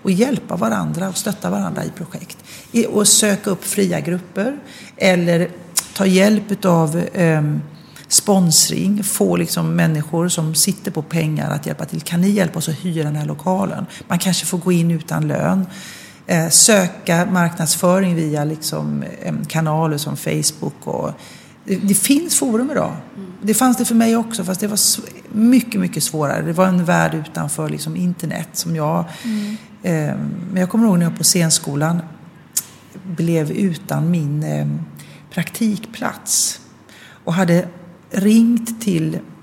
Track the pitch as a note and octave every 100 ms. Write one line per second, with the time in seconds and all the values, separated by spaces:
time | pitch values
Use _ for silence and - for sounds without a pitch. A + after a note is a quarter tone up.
0 | F#3+ F3+ B3 A#3+ - - A3 G2+ E2+ D#3
1 | F#3+ F3+ - - F3+ F#3+ F#3+ D#3 - -
2 | E3+ - - - - - - A#3 - G#3
3 | G3+ - G#3+ G3 G#3 F#3 - - G3 E3
4 | D3 F3 F3+ - G#3+ D4 - - - -
5 | G3 F3+ F3 E3+ F3 - - - - -
6 | G3 F#3 G3+ G#3+ - G3 F#3+ E3+ D#3+ E3
7 | E3+ G3+ E3+ D#3 D3+ D3+ D3+ - - -
8 | - - - F#3+ F3 D#3+ - - F#3 G#3
9 | G3 - G3 F3 E3 - E3 E3+ E3+ D#3
10 | D3+ E3+ F3 F3 D#3 D#3 - - - D#3+
11 | D3+ E3 D#3 D3+ D3 D3 D3+ D3+ D#3+ D#3+
12 | - F3 F#3 G#3 F3 E3 D#3+ C#3+ F3+ E3
13 | D3+ D3 D3+ D3+ - F#3 F#3+ - F#3+ -
14 | - F3+ F#3+ E3+ - F#3 F3+ F3 E3 E3
15 | D3+ D#3 D3+ C#3+ E3 F#3+ F3+ - - -
16 | - - - F3 E3 - - G#3 F3+ -
17 | - E3+ F3+ F3+ E3+ E3+ D#3 - F3+ F#3
18 | F#3+ E3 D#3 D3+ D3 D3+ - D#3 D3+ -
19 | - - - D3+ D#3 D#3+ D#3+ D#3 D#3+ D3
20 | D3+ D3+ - D#3 D3+ - D#3 - - -
21 | - - - - - - - F#3+ G3 G3
22 | - C#4+ E4+ - C#4 A3 C4+ B3+ - D3+
23 | - - F#3+ F3+ G3+ G#3+ B3+ B3 A#3+ A3+
24 | A3+ A3+ A3+ - F3 G3 G#3 G#3 - -
25 | - - - G#3 A3+ B3+ - G3+ F3+ -
26 | D3 D#3 C#3+ C#3+ D#3 E3 F#3 F3+ E3+ E3+
27 | E3 D#3+ D3+ - D3 - D#3 D3+ D3+ D#3+
28 | F3+ F3 E3 F3 E3 - E3+ E3 D3+ E3+
29 | E3 - A#3 G#3+ G#3 G#3+ - - F#3 D#3+
30 | D3+ - D3 - F3+ F#3 F#3 G3 A#3 F3+
31 | E3+ E3 D#3+ F3+ E3 D#3 - C#3+ D#3 E3+
32 | - - - - - - - - - -
33 | - E3 E3+ E3 D3+ - G3 D#3 - C#3+
34 | D#3 F3 D3 D3 D#3 D3+ - D#3 E3 -
35 | - - - - E3 - A3+ G3+ - -
36 | - - - - - - - - - -
37 | - - - F3 F3+ F3 - - - -
38 | - G#3+ G3 A3+ A#3 A#3+ - - - E3+
39 | D#3+ E3 - -